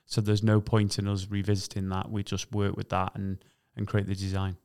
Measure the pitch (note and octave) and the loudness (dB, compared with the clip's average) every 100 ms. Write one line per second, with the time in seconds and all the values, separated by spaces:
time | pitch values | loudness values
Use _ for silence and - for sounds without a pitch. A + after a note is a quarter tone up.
0 | - - G#2 G#2 G#2+ G#2+ G#2 A2 G2+ - | -4 0 2 4 6 4 6 4 2 0
1 | G2+ G2+ G2 G2+ G2 G2 - G2+ F#2+ F#2+ | -2 -2 -2 -2 0 0 -2 -4 -2 -4
2 | - G#2 - G2 - G#2 G2+ - - F#2 | -4 -6 -4 -6 -4 -2 0 -2 -2 -2
3 | F#2 G2 G2 F#2+ _ _ _ A#2 G#2 G#2 | -2 -4 -6 -6 _ _ _ -6 -2 0
4 | G2 F#2+ G2 F#2+ F#2+ F2 | 0 -2 -2 -2 -4 -6